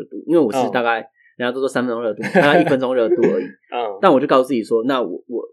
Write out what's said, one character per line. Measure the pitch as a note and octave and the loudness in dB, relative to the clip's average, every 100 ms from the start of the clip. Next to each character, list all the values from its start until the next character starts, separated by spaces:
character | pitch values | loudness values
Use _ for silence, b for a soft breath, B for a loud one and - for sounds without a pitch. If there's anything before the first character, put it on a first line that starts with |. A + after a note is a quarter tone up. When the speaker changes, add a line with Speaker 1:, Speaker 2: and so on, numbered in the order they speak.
Speaker 1:
度， | G#2+ G2+ - | -10 -10 0
因 | E3 | 2
为 | |
我 | B2+ | 2
是 | A2+ D3 | 0 -2
大 | B2+ | -2
概 | A#2 A2+ | -2 -2
Speaker 2:
嗯。 | A2 b b b | -6 b b b
Speaker 1:
人 | B2 | -6
家 | |
都 | B2+ | -4
说 | C3+ | -4
三 | C3 B2 | -2 -4
分 | |
钟 | A2+ | -4
热 | A#2 | -6
度， | G#2 G#2 F#3+ | -6 -2 2
那 | D3 E3+ | 4 4
一 | E3 | 4
分 | C3+ | 0
钟 | B2+ | 0
热 | B2+ A2+ | 0 2
度 | F4 | 2
而 | G2+ - | 2 0
已。 | - - | -4 -12
Speaker 2:
<laughs> | _ | _
嗯。 | B2+ A2+ G2 | -8 -8 0
Speaker 1:
但 | F#3+ | 2
我 | C3+ | 4
就 | C#3+ | 4
告 | C#3 | 2
诉 | C3 | 2
自 | |
己 | C3 | -2
说， | G#2 A#2 A#2+ | 0 -2 0
那 | C3+ | -2
我， | G#2 F2 - | -4 -8 -10
我， | A#2 - | -10 -10